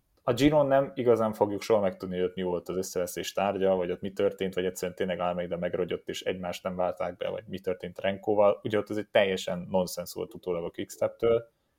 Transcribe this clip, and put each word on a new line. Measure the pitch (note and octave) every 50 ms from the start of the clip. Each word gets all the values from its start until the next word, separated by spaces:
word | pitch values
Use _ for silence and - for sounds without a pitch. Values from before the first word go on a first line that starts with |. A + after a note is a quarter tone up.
| _ _ _ _ _
a | - A#2+
Giron | A2+ C#3 D3 D3+ D3+ C#3+
nem | C3+ C3+ C#3 C#3 C#3 -
igazán | C#3+ A#2 B2 A#2 A2 A2 A2 G#2
fogjuk | - A2 G#2 G2+ G2 -
soha | - A2+ G#2
megtudni, | G2+ F#2 F#2 - F#2+ F#2 F2+
hogy | F2+ F2+
ott | F2+ -
mi | F#2+ F#2
volt | F2+ F2 E2+ - -
az | F2
összeveszés | F#2 F#2 - - F#2 F2 E2+ - E2 E2 - -
tárgya, | - F#2+ G2+ G2 F#2+ F#2+ F#2+ F#2+
vagy | F#2 F2 F2
ott | F2+ -
mi | - F#2+ -
történt, | - G2+ G2 - - F#2+ F#2 F#2
vagy | F#2 F#2
egyszerűen | F#2 F2+ - - F2+ F2
tényleg | - F#2+ F#2 F2 F2
Almeida | F2 F2+ F2+ F2+ F2 F2 F2+ E2+
megrogyott, | F2+ F2 E2+ F2+ F2+ E2+ F2 D#2+ - -
és | F2 - -
egymást | - F#2 F#2 F2+ F2 F2 - -
nem | F#2+ F2+
válták | F2+ F2+ F2 - - F#2 F2 F2
be, | - - F#2
vagy | F#2+ F#2 -
mi | - F#2+ F2+
történt | - F#2+ F2+ - - F2+ F2 -
Renkóval. | - G2 G2 F#2+ - - G#2 G#2 G#2 G2+ - - -
Ugye | A#2+ G#2+ G#2
ott | G2+ -
ez | A2
egy | G#2+ G2+ -
teljesen | - A#2 G2+ F#2+ F#2+ F#2 - - F#2 F2+ F2 -
nonsens | G2 F#2 F2+ E2+ - F2 F2 - -
volt | F#2 F2+ - -
utólag | F2 - F2+ F2 E2+ E2+
a | F2
Quickstep-től. | - - G2 - - - A2+ A2 - - A#2 A#2 A#2 A#2 A#2 - _ _ _ _ _